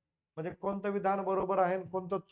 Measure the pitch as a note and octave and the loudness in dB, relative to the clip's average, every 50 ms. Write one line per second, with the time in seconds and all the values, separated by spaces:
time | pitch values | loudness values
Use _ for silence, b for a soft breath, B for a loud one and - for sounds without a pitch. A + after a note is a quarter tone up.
0 | _ _ _ _ _ _ - D#3+ D#3+ - - - F#3+ G3 G3 G3 G3 G3+ G3+ G3+ | _ _ _ _ _ _ -10 -8 -8 -8 -6 -6 -4 -4 -4 -2 -2 -2 -2 0
1 | F3 G3 G3 G3 F#3+ F#3+ F#3+ F#3+ F#3+ F3+ G3 G3 F#3 F3 F#3+ F#3+ F3 E3+ F3+ F#3 | 2 2 2 2 0 0 0 0 2 2 4 4 4 4 4 0 -2 -4 -4 -4
2 | F#3 F3 G3 F3+ - - | -2 -2 -4 -4 -4 -4